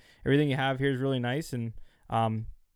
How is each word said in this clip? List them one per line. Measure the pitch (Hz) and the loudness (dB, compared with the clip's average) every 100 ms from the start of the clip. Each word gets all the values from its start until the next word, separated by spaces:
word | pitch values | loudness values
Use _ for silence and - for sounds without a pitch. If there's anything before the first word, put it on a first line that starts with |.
| - _ - | -18 _ 2
everything | 139 147 | 4 4
you | 135 | 2
have | 135 131 | 0 0
here | 139 | 0
is | 127 | 0
really | 135 131 | 0 0
nice. | 120 139 - | -2 -4 -4
And, | 123 113 - - _ - | -6 -6 -8 -16 _ -4
um, | 117 113 110 113 - _ | 0 2 0 -6 -12 _